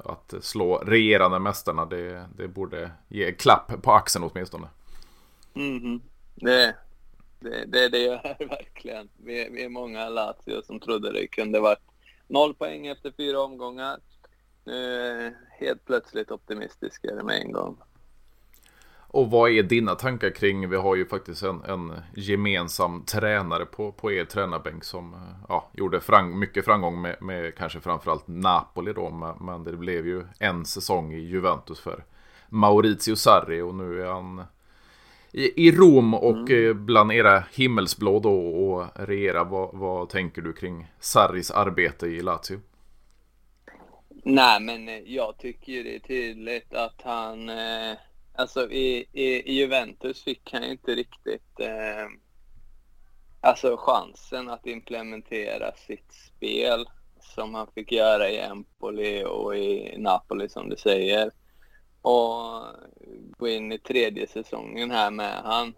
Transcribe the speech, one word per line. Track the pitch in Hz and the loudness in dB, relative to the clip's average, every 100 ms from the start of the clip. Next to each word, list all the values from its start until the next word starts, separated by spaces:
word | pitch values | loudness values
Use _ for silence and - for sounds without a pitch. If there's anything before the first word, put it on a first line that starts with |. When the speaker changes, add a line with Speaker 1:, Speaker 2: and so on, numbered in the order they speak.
Speaker 1:
att | - 85 - 95 | -12 -14 -14 -14
slå | - 107 90 90 | -8 -2 0 0
regerande | 98 113 107 104 92 92 | 2 4 6 6 6 4
mästarna, | 98 98 - 80 | -2 -4 -4 -4
det, | 82 87 87 90 90 92 | -4 -6 -10 -12 -16 -12
det | 92 | -12
borde | 92 95 82 85 82 - | -8 -10 -8 -12 -14 -12
ge | 101 90 | -4 -4
klapp | 90 135 104 - - | 0 4 4 2 -4
på | 131 | 4
axeln | 110 - - | 4 4 -2
åtminstone. | 82 90 90 82 80 - - - - _ _ _ - | -4 -8 -10 -12 -16 -20 -18 -18 -18 _ _ _ -18
Speaker 2:
Mhm. | - 143 127 120 120 - - - | -10 -8 -6 -6 -8 -10 -20 -20
Det, | - 123 127 120 - - - - - - - | -6 2 4 2 0 -14 -20 -20 -20 -20 -18
det, | 113 117 117 | -12 -10 -2
det, | 127 123 | 2 2
det | 120 | 2
gör | 120 123 139 143 | -2 -4 -8 -12
<laughs> | 151 | -12
verkligen. | 139 - - 120 110 104 _ | -12 -14 -18 -16 -14 -16 _
Vi, | 117 120 117 | -12 -10 -8
vi | 123 | -10
är | 123 | -12
många | 123 123 110 113 | -10 -12 -10 -6
Lazio | 117 107 104 - 110 | -4 -4 -6 -10 -10
som | - 110 | -10 -10
trodde | - 113 107 | -6 -4 -4
det | 101 95 | -4 -4
kunde | - 107 107 | -4 -2 2
varit | 107 104 _ _ _ _ - | 2 2 _ _ _ _ -2
noll | 139 151 | 2 2
poäng | 143 160 151 147 | 0 -8 -8 -12
efter | 139 143 131 | -12 -12 -8
fyra | 147 139 | -4 -4
omgångar. | 135 131 123 123 135 139 _ _ _ _ _ _ | -4 -6 -14 -10 -10 -10 _ _ _ _ _ _
Nu | - | -12
är | 123 123 123 123 117 117 120 - | -10 -8 -6 -6 -8 -10 -14 -20
helt | - 139 127 | -8 -6 -6
plötsligt | - 123 - 110 110 | -2 -4 -2 -8 -8
optimistiska | 107 - 107 107 - - - - 104 | -10 -10 -10 -10 -10 -12 -10 -10 -8
med | 107 50 | -4 -4
en | - | -4
gång. | 50 50 - _ _ - - - _ _ _ _ _ - - - | -6 -8 -10 _ _ -20 -20 -20 _ _ _ _ _ -20 -20 -4
Speaker 1:
Och | - 123 | 0 4
vad | 117 117 | 6 8
är | 110 | 6
dina | 95 117 110 | 6 4 2
tankar | 90 131 123 98 | 0 -2 -2 -2
kring, | - 101 98 92 | 2 2 2 0
vi | 92 | 0
har | 95 95 | 2 2
ju | 92 | 0
faktiskt | 98 92 85 | -6 -8 -8
en, | 95 87 | -6 -6
en | - 95 85 80 85 - | -6 -8 -8 -12 -14 -10
gemensam | 98 101 101 95 85 - 87 87 | -2 0 0 0 -2 -2 -2 -2
tränare | - 107 107 104 90 85 82 | -6 -2 0 0 0 -4 -4
på, | - 104 | -8 -10
på | - 110 | -6 -4
er | 95 | -2
tränarbänk | 82 101 95 82 78 82 | -2 -4 -4 -4 -8 -12
som, | - 92 87 | -12 -14 -14
eh, | 87 90 92 - | -16 -18 -18 -6
ja, | 87 - | -6 -4
gjorde | - 95 87 | -6 -2 -2
fram-, | - 104 90 90 | 4 4 4 0
mycket | 101 - | -4 0
framgång | 95 107 87 87 | 2 2 0 -4
med, | 87 - | -6 -8
med | 95 90 82 | -8 -8 -8
kanske | 80 85 87 | -8 -10 -8
framförallt | 87 85 87 78 - | -6 -4 -2 -4 -4
Napoli | 85 95 87 - - 92 | -4 0 2 0 -6 -8
då, | 98 87 | -6 -8
men, | 82 82 - | -8 -12 -12
men | 90 87 | -12 -12
det | 82 | -10
blev | 85 90 87 82 | -8 -4 -4 -4
ju | 90 90 - | -6 -8 -4
en | 104 87 | -2 -2
säsong | 80 - - 92 78 | -4 -8 -2 -2 -2
i | 80 | -8
Juventus | 82 92 92 78 - 78 | -6 -2 0 0 -4 -14
för | - - - - - - - | -12 -12 -14 -20 -20 -20 -6
Maurizio | 110 104 104 107 104 - 107 | 4 8 8 8 4 0 2
Sarri | - 98 80 82 | 8 8 6 -2
och | 87 | -4
nu | 95 90 87 | -6 -6 -6
är | 90 | -6
han | 92 92 92 92 _ _ _ _ _ _ _ _ | -6 -8 -12 -16 _ _ _ _ _ _ _ _
i, | - 135 - 165 | -2 0 8 8
i | |
Rom | 165 185 135 117 | 12 12 12 8
och, | 110 117 113 120 | 6 4 2 4
Speaker 2:
Mm. | 123 113 | 4 6
Speaker 1:
eh, | |
bland | 104 104 113 104 | 2 4 6 8
era | 113 107 98 90 | 8 8 6 4
himmelsblå | - 127 113 92 - 101 104 | 0 2 2 0 0 2 4
då | 107 98 85 | 4 2 2
och | 82 98 90 87 | 0 0 0 -4
regera. | - 98 101 98 85 | -8 -4 0 0 0
Vad, | 87 95 95 | 0 -2 -4
vad | 98 95 92 87 | -6 -4 -4 -4
tänker | 95 90 82 | -4 -6 -6
du | 82 | -10
kring | 80 90 85 82 _ | -8 -10 -10 -16 _
Sarris | - 117 95 90 82 | 0 4 6 4 -2
arbete | - 98 90 87 - 85 | 0 2 2 0 0 -6
i | 85 | -4
Lazio? | 90 82 - 98 - _ _ - _ _ _ _ _ _ - - - - _ - | -4 -4 -6 -12 -16 _ _ -20 _ _ _ _ _ _ -20 -20 -20 -20 _ -10
Speaker 2:
Nej, | 135 135 127 107 | 2 6 6 6
men, | 110 117 113 | 0 -10 -10
eh, | 110 | -14
jag | 92 131 113 107 | -10 -8 -8 -8
tycker | 127 117 - | -14 -14 -12
ju | 127 | -12
det | 117 | -10
är | 113 | -14
tydligt | - 131 117 110 113 120 - | -8 -6 -6 -8 -10 -10 -8
att | 120 113 - | -6 -6 -8
han, | 127 117 110 110 113 | -8 -8 -8 -10 -12
eh, | 113 113 113 113 110 - - - - | -8 -8 -6 -8 -12 -16 -20 -12 -8
alltså | 127 - 123 | -6 -4 -4
i, | 135 131 123 - | -2 -2 -2 -6
i, | 139 131 127 127 | -4 0 0 -2
i | |
Juventus | 135 139 131 110 - 127 - | 0 0 0 -4 -8 -10 -8
fick | - 127 - | -10 -10 -10
han | 123 | -8
ju | 123 | -8
inte | 131 - | -8 -4
riktigt, | 120 120 - 110 110 - - | -4 -6 -10 -10 -10 -12 -10
eh, | 110 110 110 107 107 107 _ - - - - - _ - - - - - | -10 -8 -8 -8 -12 -16 _ -20 -20 -20 -20 -20 _ -20 -20 -20 -20 0
alltså | 127 123 131 117 | 2 2 0 0
chansen | - 123 87 - - 131 123 | 0 0 -2 -12 -14 -12 -10
att | 117 120 | -12 -12
implementera | 117 - 117 113 110 - 113 101 52 - | -14 -12 -12 -12 -14 -12 -10 -8 -8 -8
sitt | - - 107 _ | -10 -14 -16 _
spel | - _ _ 110 113 120 117 120 - - _ | -20 _ _ -6 -2 0 -2 -4 -18 -20 _
som | - - 110 | -16 -12 -10
han | 110 110 | -10 -12
fick | - 107 | -14 -4
göra | 113 110 107 101 | 2 4 4 2
i | 107 | -2
Empoli | 98 101 - _ 107 104 104 101 | -6 -10 -16 _ -10 -6 -4 -4
och | 98 104 107 101 | -4 -6 -4 -4
i | 101 101 - - | -2 -4 -6 -6
Napoli, | 104 92 - 101 101 | 0 0 -2 -8 -8
som | - 92 | -10 -10
du | 107 | -2
säger. | 107 98 95 104 110 - _ - - - _ _ | 2 2 2 2 0 -4 _ -20 -20 -20 _ _
Och | 127 123 117 113 117 113 58 - - - - 55 - - | 2 4 4 -2 -8 -12 -14 -18 -20 -20 -20 -20 -20 -8
gå | 117 | -6
in | 110 107 | -4 -6
i | 110 | -8
tredje | - 127 113 104 107 | -4 0 0 -2 -8
säsongen | 110 110 117 110 113 120 | -8 -10 -12 -10 -10 -4
här | 120 104 | 0 0
med | 107 104 98 | -2 -6 -8
han. | 110 113 120 | -4 -2 -4